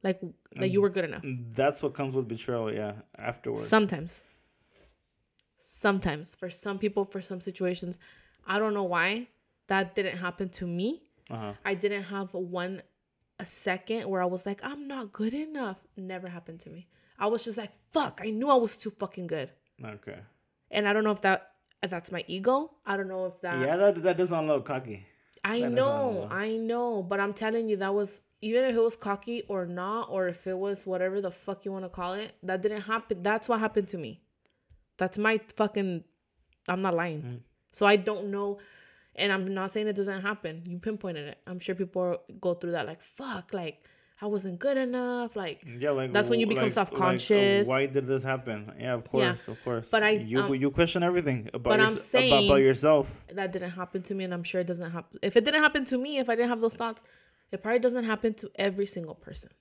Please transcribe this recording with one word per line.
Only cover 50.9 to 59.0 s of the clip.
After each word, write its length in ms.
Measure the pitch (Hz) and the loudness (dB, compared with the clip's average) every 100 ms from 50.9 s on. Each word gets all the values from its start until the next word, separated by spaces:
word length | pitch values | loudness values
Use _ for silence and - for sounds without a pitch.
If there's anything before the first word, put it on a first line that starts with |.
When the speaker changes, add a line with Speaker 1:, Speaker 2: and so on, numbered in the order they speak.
| 185 | 4
Speaker 2:
everything 460 | 175 180 147 127 107 | 4 2 2 -2 -4
about 120 | - | -4
Speaker 1:
but 160 | 123 214 | 4 6
I'm 100 | 220 | 6
Speaker 2:
yours-, 200 | 214 - | 4 0
about, 120 | 254 | 4
about 160 | 254 226 | 6 6
Speaker 1:
saying 240 | 202 139 | 8 8
Speaker 2:
yourself. 500 | 135 127 151 151 131 - - | 8 6 6 6 4 -6 -12
Speaker 1:
that 180 | 190 190 | -6 -4
didn't 200 | 185 180 | -4 -6
happen 300 | 175 180 190 | -8 -8 -8
to 100 | 180 | -6
me, 80 | 196 | -6
and 80 | 185 | -4
I'm 120 | 175 | -4
sure 160 | 170 185 | -2 -2
it 80 | 180 | -2
doesn't 240 | 175 170 | -4 -6
happen. 260 | 170 - - | -8 -10 -4
If 160 | 196 233 | 4 4
it 80 | |
didn't 180 | 226 302 | 6 6
happen 220 | 302 302 254 | 6 4 0
to 120 | 254 | -2
me, 200 | 277 285 | 0 0
if 100 | 240 | 2
I 80 | 226 | 2
didn't 140 | 240 | 2
have 100 | 233 | 2
those 140 | 226 226 | 0 0
thoughts, 260 | 233 220 _ _ _ _ _ | -6 -6 _ _ _ _ _
it 100 | 190 | -8
probably 200 | 214 240 | 0 4
doesn't 240 | 247 247 | 4 2
happen 300 | 226 220 226 | 0 2 0
to 160 | 214 - | -2 -10
every 320 | - 196 190 202 | -2 0 0 -2
single 300 | - | -4